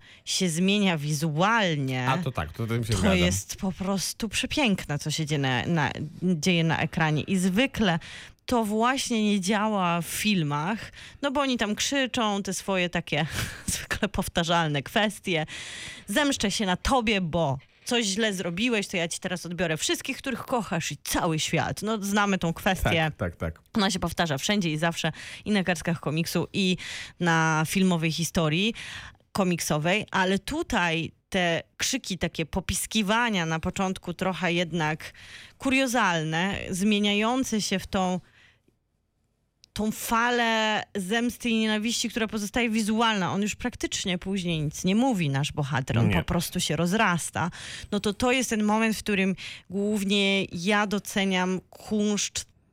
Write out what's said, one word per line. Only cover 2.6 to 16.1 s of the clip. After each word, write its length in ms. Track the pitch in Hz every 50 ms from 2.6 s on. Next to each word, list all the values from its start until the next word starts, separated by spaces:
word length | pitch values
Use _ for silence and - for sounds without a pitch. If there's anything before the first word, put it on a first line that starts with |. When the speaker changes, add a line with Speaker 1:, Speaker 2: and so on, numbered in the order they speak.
| 120
Speaker 2:
tym 180 | 107 117 117 117
się 80 | 104 110
Speaker 1:
to 60 | 104
Speaker 2:
zgadzam. 200 | 185 202 190 180
Speaker 1:
jest 380 | 175 180 - - - - -
po 160 | - - 190 175
prostu 560 | - 190 185 196 190 - - - - - 214
przepiękne, 720 | - - - 247 - - 285 226 190 - - - 147 143
co 120 | - 151
się 160 | 143 - 156
dzieje 120 | 143 156 147
na, 280 | 139 131 127 120 -
na, 240 | - 170 165 139 107 - - 156 151 - - -
dzieje 420 | 185 185 156 - - 180 170 165
na 140 | 165 143 -
ekranie. 440 | - 156 - - 165 156 151 147 -
I 140 | - 196
zwykle 640 | 185 175 190 180 208 269 269 - - 226 185 165 165 - - - - - - - _ _
to 180 | - 254 233 226
właśnie 600 | 202 214 220 226 247 277 262 - - 240 220 214
nie 160 | 208 202 208
działa 600 | 175 180 226 202 208 220 214 196 185 175 170 170 165
w 40 |
filmach, 880 | - - - - 214 208 185 156 143 143 147 151 180 226 214 - - - - - - - - -
no 80 | 285
bo 100 | 254 294
oni 160 | 277 269 254 233
tam 160 | 233 208 214
krzyczą 680 | - - - 285 277 262 226 - 254 226 214 202 202 190
te 120 | - 185
swoje 340 | - - - 196 185 180 175
takie 380 | - 175 165 - 160 143 165 147 - - -
<laughs> 200 | - - - -
zwykle 420 | - - - - - - - - 202
powtarzalne 720 | - - 185 - - 185 170 160 175 170 165 156 147 143 131
kwestie. 640 | - - - 202 214 196 - - 202 175 156 156 - - - - - - - - - - - -
„Zemszczę 440 | -